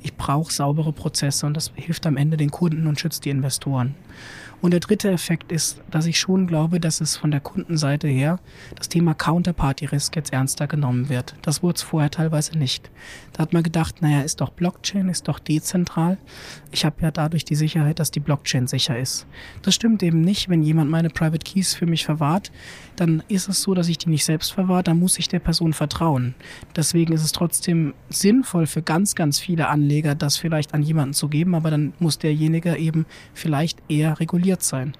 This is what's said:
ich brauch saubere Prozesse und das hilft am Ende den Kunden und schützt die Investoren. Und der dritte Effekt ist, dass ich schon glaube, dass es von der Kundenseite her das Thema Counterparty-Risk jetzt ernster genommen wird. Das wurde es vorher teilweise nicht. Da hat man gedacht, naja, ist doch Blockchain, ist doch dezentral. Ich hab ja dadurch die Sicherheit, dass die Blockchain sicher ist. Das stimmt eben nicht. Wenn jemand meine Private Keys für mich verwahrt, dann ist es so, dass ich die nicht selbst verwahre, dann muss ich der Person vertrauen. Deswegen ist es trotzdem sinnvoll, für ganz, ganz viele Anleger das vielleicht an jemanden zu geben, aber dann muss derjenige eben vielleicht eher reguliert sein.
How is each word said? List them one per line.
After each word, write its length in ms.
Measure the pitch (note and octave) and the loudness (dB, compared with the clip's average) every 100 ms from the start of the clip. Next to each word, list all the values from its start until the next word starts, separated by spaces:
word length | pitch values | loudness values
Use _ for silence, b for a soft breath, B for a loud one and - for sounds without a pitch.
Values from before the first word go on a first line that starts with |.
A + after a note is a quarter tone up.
ich 120 | - | -10
brauch 360 | - - C#3+ D#3+ | -6 -2 -2 0
saubere 420 | - C#3+ D3+ D#3 | -2 0 2 0
Prozesse 540 | D3 D#3+ - C#3+ - D3 | -2 -4 -2 -2 0 -2
und 100 | D3+ | -2
das 160 | - | -6
hilft 320 | - - E3 E3 | -8 -8 -4 0
am 100 | C3+ | 2
Ende 200 | D3+ D#3+ | 2 2
den 140 | D3 | 0
Kunden 360 | - F3 D#3+ D#3+ | 0 0 2 0
und 140 | C#3+ | 0
schützt 240 | D#3 - | -4 -4
die 60 | C#3+ | -2
Investoren. 640 | C#3 C3+ - C#3 C3 B2 C#3 B B B B B B | -2 -2 -2 -2 0 -2 -4 B B B B B B
Und 100 | F3+ | 2
der 80 | F3 | 2
dritte 320 | - - G3+ | 2 0 2
Effekt 400 | F3 - E3 - | 0 0 -4 -2
ist, 320 | E3 - - - | -4 -4 -6 -4
dass 160 | D#3 E3 | 0 0
ich 140 | D#3 | 0
schon 260 | - F#3+ F3+ | 2 2 2
glaube, 320 | D#3+ D#3+ F3 | 2 2 2
dass 220 | E3 - | 0 -2
es 160 | D#3 - | -4 -2
von 160 | D3+ | 0
der 80 | D3 | 0
Kundenseite 680 | - F#3 - D#3+ C#3+ D3 D3+ | -2 -8 -4 -2 0 0 0
her 320 | C3 D3 F3+ B B B B | 2 2 0 B B B B
das 120 | - | -2
Thema 240 | E3+ E3+ | 2 2
Counterparty-Risk 1000 | D3+ - E3+ F3+ E3 C#3+ C3+ D3 C#3+ - | 2 2 2 0 0 0 0 -2 -2 -2
jetzt 180 | E3 - | -4 -2
ernster 360 | C3 C3 - C#3+ | -2 0 -2 -2
genommen 400 | D3+ C3 B2 C3 | 0 2 0 0
wird. 260 | B2 - - | -2 -4 -6
Das 220 | - C#3+ | -4 0
wurde 120 | F3 E3 | 0 -2
es 60 | |
vorher 300 | - D#3+ D3 | -2 0 0
teilweise 440 | - D#3+ D#3 - D#3 | 0 0 0 0 0
nicht. 320 | C3 - - B B B B | -2 -2 -10 B B B B
Da 100 | - | -4
hat 100 | D#3 | 0
man 120 | E3+ | 2
gedacht, 380 | E3 E3 D#3+ - | 2 0 -2 0
naja, 180 | D3+ C#3+ | 2 2
ist 200 | D3 - | 0 -4
doch 100 | C#3 | -6
Blockchain, 580 | - F3 - - G3 F#3 | -2 -4 -2 -4 -2 0
ist 180 | E3 - | -2 -4
doch 140 | - | -4
dezentral. 760 | - D3+ - F#3 F3 - E3 F#3+ B B B B B | -2 -2 0 -2 0 0 0 0 B B B B B
Ich 140 | - | -2
hab 180 | D#3 - | -2 0
ja 80 | E3 | -2
dadurch 340 | D#3+ D3+ E3 | 0 0 -2
die 120 | - D3 | 0 0
Sicherheit, 420 | D#3 E3 D3 D#3+ | 0 2 2 0
dass 140 | D3 | -2
die 80 | D3+ | -2
Blockchain 480 | C#3+ C#3+ - F3 B2+ | 0 0 0 0 0
sicher 280 | C3 - A#2+ | 0 -2 -2
ist. 300 | C3 - - B B B | -2 -6 -10 B B B
Das 120 | - | -2
stimmt 260 | - A#3 A3 | 2 2 2
eben 160 | F3 E3 | 4 4
nicht. 280 | E3+ G3+ - | 4 2 2
Wenn 140 | E3+ | 2
jemand 300 | D3+ D#3+ D3 | 4 4 2
meine 180 | E3 E3 | 2 0
Private 340 | - D#3+ D#3+ | 0 0 -2
Keys 300 | - G3 F3+ | -2 -2 -2
für 120 | - E3+ | 0 0
mich 180 | D#3+ | 0
verwahrt, 480 | - D#3 C#3+ F#3+ - B B B B | 0 0 2 0 -2 B B B B
dann 300 | - E3+ D#3+ - | -2 2 2 0
ist 220 | G3 G3+ | -2 0
es 140 | F3+ | -2
so, 120 | - | 0
dass 140 | F3+ F3 | 2 2
ich 100 | E3 | 0
die 120 | E3 | 0
nicht 140 | D#3 | 0
selbst 280 | - D#3 - | 2 0 -2
verwahre, 320 | - F#3 F3+ | -2 2 2
dann 160 | F3+ E3 | 4 2
muss 180 | F3+ - | 2 0
ich 80 | - | -2
der 140 | F3 | -2
Person 320 | F3+ D#3+ E3 | 0 0 0
vertrauen. 640 | D3+ D3+ - E3 C3+ B2 - B B B - | 0 -2 0 2 2 0 -6 B B B -2
Deswegen 380 | D3 E3+ E3 | 0 2 2
ist 100 | D#3+ | 2
es 80 | D#3 | 0
trotzdem 600 | - E3+ - - E3 D3 - - | 0 -2 0 0 2 2 -4 -8
sinnvoll, 560 | - G3 B3+ B3+ F3 D#3 | 2 4 4 4 0 0
für 160 | D#3+ | -2
ganz, 340 | D#3+ E3+ G3+ - | 0 2 0 0
ganz 240 | D3+ C#3+ | 0 0
viele 260 | - E3 D3 | 0 0 2
Anleger 460 | D3 C#3+ D3 D3+ | 2 4 2 0
das 220 | C#3+ D3 - | 0 0 0
vielleicht 360 | E3 D#3 D3 | 0 -2 0
an 120 | D3+ | 0
jemanden 300 | D3+ D#3+ C3+ | 2 2 0
zu 140 | C#3+ D3 | -2 0
geben, 280 | D3 F3+ E3+ | 0 2 0
aber 140 | D#3+ | 2
dann 240 | D3+ D3 - | 0 0 0
muss 200 | E3+ - | -2 0
derjenige 580 | D#3 D3+ D#3 E3 F3 - | 0 2 2 2 0 0
eben 300 | D#3+ D#3+ D#3 B B | 0 0 -2 B B
vielleicht 480 | - E3 C#3+ E3 - - | -8 -2 0 -2 -4 -2
eher 320 | D3+ D#3 D#3 | 0 2 0
reguliert 320 | E3 F3 F#3 F3+ | 0 2 2 2
sein. 300 | - C3+ C3 - | -2 -4 -6 -8